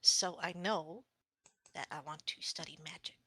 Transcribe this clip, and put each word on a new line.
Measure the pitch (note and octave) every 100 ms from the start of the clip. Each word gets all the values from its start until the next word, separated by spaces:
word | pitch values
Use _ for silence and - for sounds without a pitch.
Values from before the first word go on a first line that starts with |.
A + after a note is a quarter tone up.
so | - - F#3+ F3
I | E3
know | F3 F3+ G#3+ D#3 F#3 C4+ _ _ _ - _ -
that | - C#3
I | D3+
want | C#3+ D3+ -
to | -
study | - - D#3+ D3
magic. | D#3 F3 - -